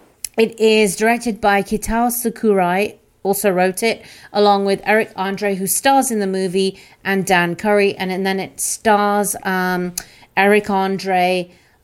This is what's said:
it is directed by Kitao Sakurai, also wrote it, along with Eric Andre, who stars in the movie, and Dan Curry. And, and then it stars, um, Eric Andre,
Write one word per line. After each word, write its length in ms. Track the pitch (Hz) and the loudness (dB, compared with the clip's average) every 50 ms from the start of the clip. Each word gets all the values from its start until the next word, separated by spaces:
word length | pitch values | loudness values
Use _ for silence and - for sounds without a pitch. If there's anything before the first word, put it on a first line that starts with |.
| _ _ _ _ - - _ | _ _ _ _ -16 -6 _
it 240 | - 226 220 226 - | 0 0 0 0 0
is 360 | 220 220 220 220 214 196 170 | 2 4 4 4 2 2 0
directed 440 | - 214 226 240 233 - 247 202 - | 0 0 0 0 0 -4 -6 -4 -2
by 220 | - 202 202 202 | 0 2 2 0
Kitao 500 | 190 - 220 208 - - 220 233 240 247 | 0 -2 -4 -4 -4 -2 -2 0 0 -2
Sakurai, 840 | 240 - - 226 - - - 220 202 190 180 175 180 190 208 - - - _ _ _ _ - | -2 -4 -4 -6 -4 0 0 2 2 2 2 0 0 0 -2 -4 -6 -12 _ _ _ _ -4
also 280 | 190 196 196 - 202 | -4 -2 0 0 0
wrote 320 | 180 180 180 190 185 - 226 | 2 2 2 0 0 -2 -2
it, 200 | 226 202 - - - - - - - | -2 -2 -4 -8 -18 -20 -20 -14 -4
along 320 | - 208 208 202 202 196 196 | 0 2 4 4 4 4 2
with 160 | 196 196 - | 0 -2 -2
Eric 300 | - - 214 220 220 - - | 0 0 2 2 0 -2 -4
Andre, 400 | - 190 196 196 185 208 202 196 | -6 -6 -4 -4 -4 -4 -4 -2
who 140 | 185 196 185 | -2 -4 -4
stars 420 | - - - 269 277 269 262 254 | -4 0 2 2 4 4 2 0
in 80 | 233 214 | 0 -2
the 80 | 202 | -2
movie, 540 | 190 190 190 190 185 170 196 190 190 190 - - - - _ - | -2 -2 -2 -2 -2 0 0 0 0 -2 -6 -14 -20 -20 _ -4
and 200 | 190 196 196 180 | -2 -2 0 2
Dan 300 | 185 190 175 175 170 170 | 2 2 2 2 0 -2
Curry. 400 | - - 208 208 208 202 202 - | -2 0 2 2 2 2 0 -2
And, 160 | - 185 185 | -4 -6 -6
and 160 | 185 180 190 | -4 -2 -2
then 140 | 196 190 190 | -2 -2 -4
it 180 | 185 - - - | -6 -8 -8 -8
stars, 760 | - - - - - 226 208 202 208 208 202 208 202 196 - - - | -8 -8 -6 -2 0 2 2 2 2 2 0 0 0 -2 -4 -6 -4
um, 500 | 196 190 185 185 185 180 180 180 180 175 - - - - - - _ _ | -4 -2 -2 -2 -2 -2 -2 -4 -6 -8 -10 -14 -14 -18 -20 -20 _ _
Eric 320 | - 196 202 208 208 208 214 | 2 4 4 4 2 2 0
Andre, 800 | 202 190 190 190 196 185 185 190 185 180 180 180 185 185 175 175 - _ _ _ _ _ | 0 0 0 -2 -4 -4 -4 -2 0 0 2 2 0 -2 -4 -8 -12 _ _ _ _ _